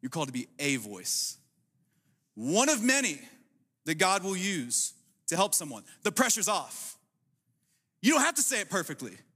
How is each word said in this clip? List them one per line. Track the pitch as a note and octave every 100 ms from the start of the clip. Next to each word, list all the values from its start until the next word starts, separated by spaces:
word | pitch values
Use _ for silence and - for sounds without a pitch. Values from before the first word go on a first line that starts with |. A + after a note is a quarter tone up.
You're | -
called | E3 C#3+
to |
be | B2+ B2 _
a | C#3+ C3+
voice. | G#2 G2 F2+ - - - _ _ _ _ _ _ _ _ _
One | - A#2 F#3 C4+
of | D4
many | A3+ C4+ B3+ C#3+ - - _ _ _ _ -
that | D#3+
God | F#3 G3
will | F#3 F#3+
use | F#3 F#3 A#2+ A2+ - - _ _ -
to | E3
help | G3+
someone. | - E3+ A2+ F#2+ -
The | -
pressure's | - B3 A3 G3
off. | G3+ C3+ - - - _ _ _ _ _ _ _ _ _ _
You | A3
don't | D4+
have | D4
to | E4+
say | F3+ B3
it | F#3+
perfectly. | F#3+ E3 D3+ B2 F#2 _